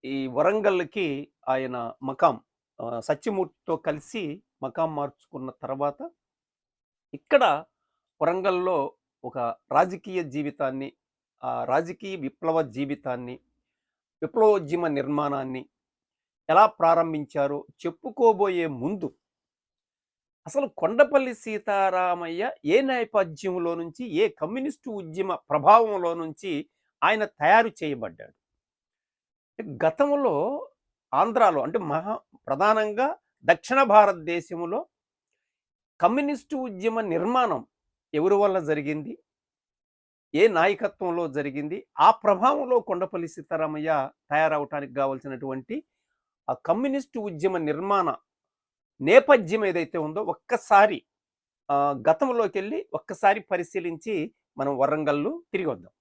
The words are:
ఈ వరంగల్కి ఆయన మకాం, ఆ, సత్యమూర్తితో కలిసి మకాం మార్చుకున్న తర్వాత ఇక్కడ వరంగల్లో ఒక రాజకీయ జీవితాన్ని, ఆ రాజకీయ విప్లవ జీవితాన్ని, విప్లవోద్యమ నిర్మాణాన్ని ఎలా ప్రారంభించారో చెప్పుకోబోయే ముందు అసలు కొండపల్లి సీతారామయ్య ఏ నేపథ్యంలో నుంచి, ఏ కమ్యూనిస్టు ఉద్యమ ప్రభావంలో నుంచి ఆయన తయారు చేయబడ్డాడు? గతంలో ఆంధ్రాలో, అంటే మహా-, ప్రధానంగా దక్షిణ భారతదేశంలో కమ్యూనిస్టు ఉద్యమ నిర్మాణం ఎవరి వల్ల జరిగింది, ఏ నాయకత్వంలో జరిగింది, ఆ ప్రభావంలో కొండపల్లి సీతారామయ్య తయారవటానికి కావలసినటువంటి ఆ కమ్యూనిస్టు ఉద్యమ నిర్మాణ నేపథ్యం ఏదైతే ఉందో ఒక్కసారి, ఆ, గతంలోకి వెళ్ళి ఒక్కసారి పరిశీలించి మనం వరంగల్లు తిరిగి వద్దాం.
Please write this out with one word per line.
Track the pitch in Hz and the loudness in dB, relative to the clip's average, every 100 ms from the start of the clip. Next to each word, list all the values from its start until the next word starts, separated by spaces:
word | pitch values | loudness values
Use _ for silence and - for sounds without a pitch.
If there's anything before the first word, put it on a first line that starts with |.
ఈ | 131 135 131 123 | -6 -6 -4 0
వరంగల్కి | 165 214 202 185 165 208 170 139 143 _ - | 2 2 2 0 -2 -4 -4 -4 -10 _ -2
ఆయన | 131 131 123 117 - 131 | -2 -2 -6 -8 -8 -10
మకాం, | 131 165 113 _ _ _ - | 2 2 2 _ _ _ -12
ఆ, | 117 120 - | -8 -6 -4
సత్యమూర్తితో | 151 240 196 175 _ - 160 - | -2 -2 -2 -4 _ -6 -4 -2
కలిసి | 151 - 226 160 175 _ _ | -6 -8 -8 -8 -10 _ _
మకాం | 135 - 160 147 | -10 -4 -4 -4
మార్చుకున్న | 143 _ _ 131 131 - | -8 _ _ -12 -12 -12
తర్వాత | - 135 143 143 330 _ _ _ _ _ _ _ _ _ _ 143 | -10 -4 -4 -4 -16 _ _ _ _ _ _ _ _ _ _ -20
ఇక్కడ | _ 285 196 147 170 _ _ _ _ _ | _ 4 4 2 -4 _ _ _ _ _
వరంగల్లో | 156 180 190 180 180 170 139 _ _ _ | -2 0 0 0 0 -2 -4 _ _ _
ఒక | 123 131 120 - _ 143 | -12 -6 -6 -6 _ 2
రాజకీయ | 185 185 - 185 156 | 2 -2 -8 -6 -6
జీవితాన్ని, | 139 147 143 139 135 135 _ _ _ _ _ | -6 -8 -4 -6 -6 -10 _ _ _ _ _
ఆ | 127 123 117 | -8 -6 0
రాజకీయ | 139 170 175 196 190 | 0 -2 -12 -12 -8
విప్లవ | 135 _ 165 165 147 113 | -10 _ -2 0 -2 -6
జీవితాన్ని, | 139 143 135 123 123 127 _ _ _ _ _ _ _ _ | -8 -6 -8 -8 -10 -16 _ _ _ _ _ _ _ _
విప్లవోద్యమ | 156 - 214 202 147 175 170 143 | -4 4 4 4 0 -2 -2 -2
నిర్మాణాన్ని | 131 147 143 139 131 131 - _ _ _ _ _ _ _ - | -2 -2 -2 -4 -6 -10 -12 _ _ _ _ _ _ _ 2
ఎలా | 170 214 - | 6 6 4
ప్రారంభించారో | 165 170 165 156 143 147 139 143 - _ | 2 4 2 -4 -6 -2 -2 -4 -10 _
చెప్పుకోబోయే | 175 170 254 220 233 196 196 180 165 131 | -10 -8 -12 2 4 4 0 0 -4 -4
ముందు | 139 202 147 _ _ _ _ _ _ _ _ _ _ _ _ _ - | -6 -6 -8 _ _ _ _ _ _ _ _ _ _ _ _ _ -6
అసలు | 277 277 - | -4 -4 -2
కొండపల్లి | 165 233 285 285 254 | 0 4 4 4 0
సీతారామయ్య | 226 226 214 214 196 190 185 180 175 170 170 240 - 143 | -8 -8 -8 -2 0 2 2 0 -2 -4 -6 -6 -6 2
ఏ | 214 269 | 2 4
నేపథ్యంలో | 254 226 208 180 151 196 180 170 170 | -2 0 0 0 -4 -6 -2 -4 -4
నుంచి, | 170 - 247 151 | -8 -12 -4 0
ఏ | 214 - | 0 0
కమ్యూనిస్టు | 156 247 277 - 262 | -8 -6 -8 -8 -12
ఉద్యమ | 208 165 160 190 175 _ | -12 -10 -6 -4 -6 _
ప్రభావంలో | 147 139 220 226 196 170 170 | 2 6 6 4 -2 -4 -4
నుంచి | 160 147 196 151 147 _ _ _ | -8 -10 -8 -8 -8 _ _ _
ఆయన | 156 214 208 _ | 0 2 -2 _
తయారు | 151 220 226 - | 4 4 4 -4
చేయబడ్డాడు? | 156 127 107 80 53 _ _ _ _ _ _ _ _ _ _ _ _ - 185 127 | -6 -6 -8 -12 -20 _ _ _ _ _ _ _ _ _ _ _ _ -16 -14 -2
గతంలో | 160 160 285 285 254 143 196 285 - _ _ _ _ | -2 0 0 2 0 0 -2 -4 -10 _ _ _ _
ఆంధ్రాలో, | 135 208 233 214 151 131 | 0 2 4 4 4 -2
అంటే | 220 170 | -4 -4
మహా-, | 151 190 226 _ _ - | -4 -4 -10 _ _ -6
ప్రధానంగా | 139 202 220 214 208 269 - _ _ | 0 2 2 0 -2 -2 -4 _ _
దక్షిణ | - 175 - 269 269 | 0 0 2 0 8
భారతదేశంలో | 208 202 180 156 170 160 170 170 220 359 _ _ _ _ _ _ _ _ _ _ _ | 8 8 2 -4 -6 -6 -8 -4 -6 -8 _ _ _ _ _ _ _ _ _ _ _
కమ్యూనిస్టు | 175 254 285 285 _ 277 254 | 2 2 -2 -6 _ -6 -6
ఉద్యమ | 185 220 226 214 | -4 -2 -2 -2
నిర్మాణం | 170 190 254 226 139 - _ _ _ _ | -2 0 2 0 -2 -6 _ _ _ _
ఎవరి | 151 180 202 | -2 2 4
వల్ల | 202 185 156 | 4 2 -2
జరిగింది, | 151 143 151 151 - _ _ _ _ _ _ _ _ _ _ _ | -4 -2 -6 -8 -14 _ _ _ _ _ _ _ _ _ _ _
ఏ | 151 220 175 | 4 4 6
నాయకత్వంలో | 180 196 202 _ 180 170 165 139 | 2 2 -4 _ -4 -2 -4 -4
జరిగింది, | 143 139 147 185 - - 175 | -6 -6 -8 -10 -12 4 6
ఆ | 226 | 6
ప్రభావంలో | 214 185 247 294 254 247 233 | 2 2 2 0 0 0 0
కొండపల్లి | 180 190 180 165 | -4 -4 -6 -10
సీతారామయ్య | 196 - 160 156 151 156 151 135 _ _ | -12 -8 -4 -4 -4 0 0 -2 _ _
తయారవటానికి | 147 156 151 143 147 139 127 | 0 2 0 -4 -8 -6 -2
కావలసినటువంటి | 135 131 139 127 135 131 127 262 _ _ _ _ _ _ - | -2 -2 -8 -10 -8 -8 -8 -12 _ _ _ _ _ _ -8
ఆ | 127 - | -6 -2
కమ్యూనిస్టు | 190 277 269 262 233 208 | 0 0 -4 -6 -10 -8
ఉద్యమ | 160 185 185 151 | -4 -2 0 -2
నిర్మాణ | 151 196 202 165 - _ _ _ _ _ _ _ _ | -4 0 0 0 -4 _ _ _ _ _ _ _ _
నేపథ్యం | 135 247 269 269 165 220 202 | 6 6 8 4 4 -2 0
ఏదైతే | 170 165 175 | -2 -4 -4
ఉందో | 151 165 220 | -4 -6 -6
ఒక్కసారి, | - - 240 - 202 214 147 _ _ _ _ _ _ - | -8 -6 -6 4 6 6 2 _ _ _ _ _ _ -2
ఆ, | 143 143 139 110 | 0 0 2 2
గతంలోకి | 214 269 240 208 196 | 2 2 0 0 -2
వెళ్ళి | 196 302 - - | -6 -8 -6 -10
ఒక్కసారి | - 185 202 208 - | -8 2 2 2 -2
పరిశీలించి | 180 165 190 170 165 226 196 151 _ _ - | -4 -2 -6 -6 -8 -6 -4 -4 _ _ -6
మనం | 135 135 | -4 0
వరంగల్లు | 139 156 151 147 175 339 _ | 0 2 0 0 -2 -6 _
తిరిగి | 190 165 | -4 -4
వద్దాం. | 101 87 _ | -6 -12 _